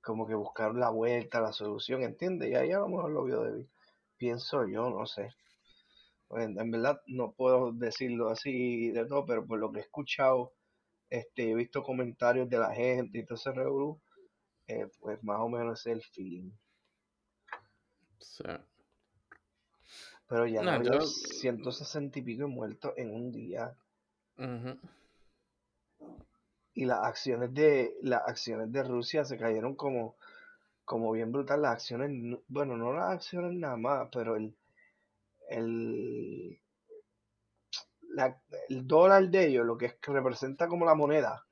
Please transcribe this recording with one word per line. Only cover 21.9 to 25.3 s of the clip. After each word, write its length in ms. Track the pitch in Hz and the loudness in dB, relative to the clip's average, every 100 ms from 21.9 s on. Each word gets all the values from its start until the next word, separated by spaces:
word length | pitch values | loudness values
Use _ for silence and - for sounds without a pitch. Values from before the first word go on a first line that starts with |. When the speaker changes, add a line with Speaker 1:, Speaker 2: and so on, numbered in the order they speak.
| 151 143 143 | -6 -6 -6
Speaker 1:
y 20 | |
pico 220 | 123 117 | -8 -6
de 60 | 143 | -6
muertos 440 | 123 110 - - - | -6 -8 -8 -8 -6
en 200 | 117 110 | -6 -6
un 160 | 123 | -8
día. 440 | 113 110 90 120 131 _ _ _ _ _ - | -8 -8 -8 -8 -10 _ _ _ _ _ -12
Speaker 2:
Ujú. 400 | 127 120 123 131 - _ _ _ _ | -8 -8 -8 -12 -18 _ _ _ _